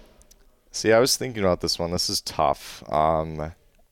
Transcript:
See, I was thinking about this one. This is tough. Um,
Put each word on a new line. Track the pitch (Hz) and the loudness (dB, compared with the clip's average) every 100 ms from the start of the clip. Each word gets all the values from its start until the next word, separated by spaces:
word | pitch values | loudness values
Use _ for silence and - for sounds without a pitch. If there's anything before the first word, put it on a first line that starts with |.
| - _ _ _ _ _ _ | -20 _ _ _ _ _ _
See, | - 107 | -2 4
I | 113 | 4
was | 135 - | 4 0
thinking | 127 113 | -4 0
about | 95 90 | 2 2
this | 87 - | 0 -4
one. | 85 | -2
This | 87 - | -2 -2
is | 101 | -4
tough. | - - 76 69 - - 55 | -6 0 0 0 -6 -18 -4
Um, | 76 78 80 80 78 78 - _ _ _ | 0 2 2 -2 -6 -8 -12 _ _ _